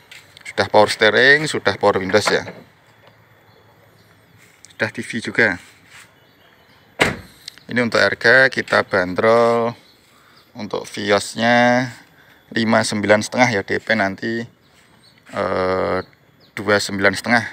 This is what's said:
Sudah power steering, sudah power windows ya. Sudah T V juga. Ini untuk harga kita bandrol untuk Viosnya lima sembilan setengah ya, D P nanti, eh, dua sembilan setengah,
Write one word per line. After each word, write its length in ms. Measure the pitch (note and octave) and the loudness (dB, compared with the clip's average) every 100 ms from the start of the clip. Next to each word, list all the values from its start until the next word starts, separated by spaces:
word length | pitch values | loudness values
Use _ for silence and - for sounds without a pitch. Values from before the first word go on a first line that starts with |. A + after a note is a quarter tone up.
| _ - _ - | _ -20 _ -20
Sudah 240 | - - G2 | -8 -4 2
power 240 | G#2+ G#2 | 4 2
steering, 560 | - G#2+ G#2+ C3 D3 D#3 | 2 2 4 4 4 0
sudah 320 | A2 G2+ G#2 | -4 -4 0
power 160 | G2+ F#2+ | 0 0
windows 320 | F#2+ G#2 - | 0 0 0
ya. 160 | E2 - - - _ _ _ _ _ _ _ _ _ _ _ _ _ _ _ _ _ _ _ - - | -2 -4 -16 -20 _ _ _ _ _ _ _ _ _ _ _ _ _ _ _ _ _ _ _ -20 -8
Sudah 160 | A2 | -8
T 80 | - | -6
V 100 | - A#2 | -10 -10
juga. 320 | A2 G2+ A2 F2+ - _ _ - - _ _ _ _ _ _ _ _ - - - - _ - - - | -4 0 0 0 -12 _ _ -20 -20 _ _ _ _ _ _ _ _ -2 -2 -2 -14 _ -20 -20 -6
Ini 80 | A#2 | -4
untuk 240 | A#2 G#2+ | 0 2
harga 480 | G2+ - A#2 C3 C3 | 0 2 4 4 4
kita 320 | - - G#2+ | 0 0 0
bandrol 880 | - G2 F2+ F2+ A2 A#2 A#2 A#2 A#2 A#2 _ _ _ _ _ _ _ | 2 -2 -2 0 2 4 4 2 -2 -6 _ _ _ _ _ _ _
untuk 320 | - G2+ - | -16 -10 -10
Viosnya 1040 | - A2 G2+ G2+ - A2 A#2 A#2+ B2 B2 B2+ - - _ _ _ _ | -10 -8 0 0 -2 -2 2 4 4 2 -2 -10 -20 _ _ _ _
lima 320 | B2+ A2 A2+ | -4 0 0
sembilan 400 | A2 G#2+ G2+ G#2 | 0 -2 2 2
setengah 240 | - A2+ B2 | 2 0 0
ya, 160 | G2+ | 0
D 160 | - G2 | -4 -6
P 160 | - A2 | -2 -2
nanti, 480 | G2 F#2 A2+ A#2 A#2 _ _ _ _ _ _ _ - | -2 -4 -8 -8 -10 _ _ _ _ _ _ _ -12
eh, 640 | - F#2+ F#2 F#2 F#2 F#2 F#2 - _ _ _ _ | -8 -4 -2 -2 -2 -2 -4 -8 _ _ _ _
dua 240 | - G2+ G2+ | -8 0 0
sembilan 400 | - G2 G2 F#2+ | 0 0 0 0
setengah, 280 | A2 A#2 G#2+ | -2 -2 -2